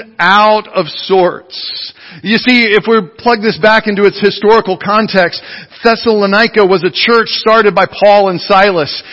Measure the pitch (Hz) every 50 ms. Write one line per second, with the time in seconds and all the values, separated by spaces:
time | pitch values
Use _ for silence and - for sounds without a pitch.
0 | - - _ - 170 175 196 208 208 214 214 214 208 - - 185 175 147 - -
1 | - - 185 190 180 170 147 - - - - - - - - - - - - _
2 | - - - 165 - 185 220 220 - 254 254 240 233 220 202 214 - 214 226 220
3 | 185 160 - - - 240 240 226 202 226 170 - 160 214 220 220 208 214 208 190
4 | 202 196 - - - 196 - - - 208 220 226 - - 185 - - 190 202 214
5 | 220 - - 190 180 170 - - - - - - - - - - - 233 226 214
6 | - 233 220 208 202 196 196 208 233 226 226 226 208 180 190 185 156 180 - -
7 | - - 233 233 220 - - - - 214 220 226 220 208 180 190 185 - - -
8 | 196 208 202 208 202 196 185 165 - - 202 190 196 208 190 170 147 127 - -
9 | - -